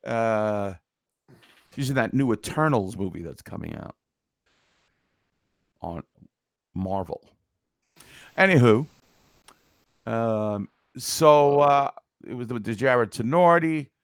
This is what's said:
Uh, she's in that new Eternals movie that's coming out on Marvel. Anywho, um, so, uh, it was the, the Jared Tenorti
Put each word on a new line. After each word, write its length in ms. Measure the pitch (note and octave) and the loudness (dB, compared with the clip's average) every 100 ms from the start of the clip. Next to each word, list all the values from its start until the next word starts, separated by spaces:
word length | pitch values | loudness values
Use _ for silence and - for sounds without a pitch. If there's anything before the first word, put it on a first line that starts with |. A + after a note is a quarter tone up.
| - | -6
Uh, 680 | A#2+ A2+ A2 G#2+ G#2 G2+ F2+ _ _ _ _ _ _ _ _ _ - | -4 -2 0 -2 -4 -6 -10 _ _ _ _ _ _ _ _ _ -10
she's 140 | C3+ | -4
in 60 | C3+ | -2
that 160 | A2+ | -2
new 180 | C3 C3+ | 0 0
Eternals 640 | G#2+ - - D#3 C3 F#2+ F#2 | -2 -4 -2 0 0 -2 -8
movie 280 | F#2+ E2+ | -8 -8
that's 180 | E2 - | -14 -16
coming 340 | - - D#2+ D#2 | -16 -12 -12 -12
out 200 | - - _ _ _ _ _ _ _ _ _ _ _ _ _ _ _ _ _ _ | -16 -20 _ _ _ _ _ _ _ _ _ _ _ _ _ _ _ _ _ _
on 200 | E2+ E2+ - _ - _ _ _ _ | -14 -12 -16 _ -20 _ _ _ _
Marvel. 560 | F#2 F#2 G2 F2+ - _ _ _ _ _ _ _ _ - - - - | -10 -6 -6 -8 -12 _ _ _ _ _ _ _ _ -20 -20 -16 0
Anywho, 500 | F#3+ F3 A#2+ A2 D3+ _ _ _ _ _ _ _ _ _ _ _ - | 4 6 6 4 2 _ _ _ _ _ _ _ _ _ _ _ -8
um, 640 | A2+ A2+ A2 G#2+ G#2 G2 _ _ - | -4 -2 -2 -2 -4 -8 _ _ -14
so, 600 | - - D#3+ D3 C#3+ C#3+ | -8 4 6 8 6 4
uh, 320 | C#3+ C#3+ C#3 - _ _ - | 4 4 0 -6 _ _ -14
it 100 | B2 | -10
was 120 | A#2+ | -8
the, 100 | A#2+ | -8
the 140 | G#2+ | -6
Jared 380 | G#2+ C3 B2 A2 | -2 2 2 0
Tenorti 760 | - A#2 D#3+ F3 E3+ D#3+ D#3 C#3 _ | -2 -2 2 4 4 2 -4 -8 _